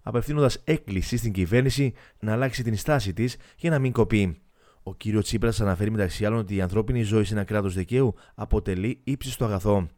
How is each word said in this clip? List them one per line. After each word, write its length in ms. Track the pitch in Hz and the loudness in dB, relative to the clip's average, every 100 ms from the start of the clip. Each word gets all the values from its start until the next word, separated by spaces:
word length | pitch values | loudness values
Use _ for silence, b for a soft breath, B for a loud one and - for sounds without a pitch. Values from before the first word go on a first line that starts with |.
απευθύνοντας 600 | - 117 113 147 135 - | -2 -2 0 2 2 2
έκκληση 540 | - 156 - 95 - 120 | -2 -2 0 -2 0 -2
στην 140 | 113 | -2
κυβέρνηση 600 | 95 87 120 123 139 135 - B B | 0 2 4 2 2 0 -2 B B
να 120 | 107 | -2
αλλάξει 320 | 110 131 131 | 0 0 -2
την 140 | 117 104 | -2 -2
στάση 360 | - 143 104 | 0 0 0
της 240 | 87 123 - b b | -2 -2 -4 b b
για 120 | 170 | 0
να 100 | 151 | 2
μην 120 | 131 | 2
κοπεί. 500 | 123 104 107 95 80 _ b b b | 2 4 4 2 -2 _ b b b
Ο 120 | - - | -16 -8
κύριος 280 | 110 107 | -2 0
Τσίπρας 380 | 101 117 117 104 | 0 0 0 0
αναφέρει 300 | 101 92 107 | 0 0 0
μεταξύ 340 | 110 95 - 104 | 0 -2 0 -2
άλλων 140 | 113 | -2
ότι 160 | 95 98 | -2 -2
η 60 | |
ανθρώπινη 400 | 90 101 107 123 | 0 0 0 -2
ζωή 200 | 107 110 | 2 2
σε 100 | 101 | 2
ένα 100 | 107 | -2
κράτος 300 | 98 107 98 | -2 -2 0
δικαίου 420 | 92 87 123 131 - B - | -2 -2 2 2 -2 B -14
αποτελεί 640 | 104 110 98 90 107 - | -2 0 0 -2 -4 -6
ύψιστο 420 | - 123 131 - 117 | -6 -6 -6 -4 -2
αγαθό. 420 | 98 104 101 82 | 0 2 2 0